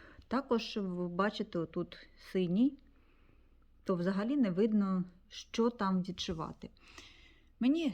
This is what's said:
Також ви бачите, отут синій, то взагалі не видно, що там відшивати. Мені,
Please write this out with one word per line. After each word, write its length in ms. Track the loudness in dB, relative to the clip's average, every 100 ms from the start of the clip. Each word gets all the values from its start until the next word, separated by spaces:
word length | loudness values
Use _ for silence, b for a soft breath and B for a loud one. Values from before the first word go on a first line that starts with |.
| B B -4
Також 500 | -4 0 0 0 -4
ви 300 | -4 -4 -4
бачите, 520 | 0 -2 -2 -6 -4
отут 380 | -4 -4 -6 -10 -20 -20 -4
синій, 420 | 0 2 4 4 2 -20 b b b b b b b _ -16
то 120 | -4 0
взагалі 420 | 0 0 0 2
не 140 | 2
видно, 520 | 4 4 4 2 0 -2 -8 -20
що 400 | -20 -10 0 0
там 320 | 2 0 0
відшивати. 680 | -2 -6 -6 -6 -6 -10 -16 -18 B B B B B B B -2
Мені, 340 | 2 2 0